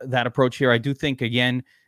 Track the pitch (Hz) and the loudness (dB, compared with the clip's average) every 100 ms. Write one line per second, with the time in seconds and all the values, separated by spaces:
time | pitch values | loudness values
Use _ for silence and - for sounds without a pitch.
0 | 131 123 120 131 127 - 135 117 135 139 | -4 -2 -2 0 0 2 2 2 0 -4
1 | 151 127 117 120 123 123 - _ | -4 -4 -2 0 0 -2 -6 _